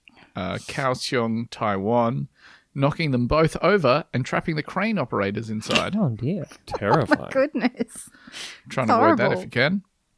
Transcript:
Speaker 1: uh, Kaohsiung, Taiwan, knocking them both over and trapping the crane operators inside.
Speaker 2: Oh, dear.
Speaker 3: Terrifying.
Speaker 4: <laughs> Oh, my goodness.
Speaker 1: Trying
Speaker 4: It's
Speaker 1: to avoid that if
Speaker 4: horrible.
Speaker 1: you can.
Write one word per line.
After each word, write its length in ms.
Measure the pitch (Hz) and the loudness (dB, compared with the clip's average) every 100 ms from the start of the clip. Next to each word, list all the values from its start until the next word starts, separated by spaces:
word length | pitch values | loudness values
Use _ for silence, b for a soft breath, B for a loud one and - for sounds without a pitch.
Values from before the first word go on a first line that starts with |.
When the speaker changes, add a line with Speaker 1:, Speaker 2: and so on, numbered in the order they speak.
| _ b b - | _ b b -8
Speaker 1:
uh, 200 | 185 156 - | -6 -6 -8
Kaohsiung, 800 | - 135 127 - 127 113 113 117 | -4 -2 -2 -2 0 0 -2 -6
Taiwan, 800 | - 110 98 101 120 117 139 139 b b b b 143 | -4 -2 0 2 2 2 0 -6 b b b b -2
knocking 360 | 139 147 156 | 0 0 0
them 140 | 123 120 | 0 2
both 280 | 151 160 - | 4 2 2
over 420 | 170 202 135 143 - | 2 4 4 2 0
and 120 | 127 127 | -4 -2
trapping 320 | 175 175 156 | -2 -2 -4
the 60 | |
crane 340 | - 180 220 202 | -4 -4 -2 0
operators 520 | 127 104 101 104 110 | 0 0 0 -2 -4
inside. 460 | 110 - - 87 202 | -6 -2 -2 0 0
Speaker 2:
Oh, 120 | 156 | 0
dear. 360 | 107 123 196 - - - | 0 -4 -4 -8 -14 -10
Speaker 3:
Terrifying. 420 | - - - 117 | -2 2 2 4
Speaker 4:
<laughs> 100 | 294 | 0
Oh, 20 | |
my 60 | - | 0
goodness. 800 | 262 285 254 247 - - - - B B B B B - | -2 0 0 -2 -2 -8 -12 -20 B B B B B -8
Speaker 1:
Trying 200 | - 120 | -2 2
Speaker 4:
It's 40 | |
Speaker 1:
to 80 | 233 | 4
avoid 160 | 311 302 | 4 4
that 60 | 131 | 2
if 0 | |
Speaker 4:
horrible. 160 | 180 | 0
Speaker 1:
you 60 | - | -2
can. 340 | 117 143 196 - _ _ | 0 2 0 -6 _ _